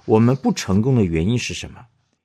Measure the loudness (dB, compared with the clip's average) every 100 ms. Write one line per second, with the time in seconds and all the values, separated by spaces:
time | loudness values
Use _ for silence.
0 | 0 2 4 2 -2 -4 0 0 2 0
1 | 0 0 -2 -2 -4 -10 -14 -18 -20 _
2 | _ _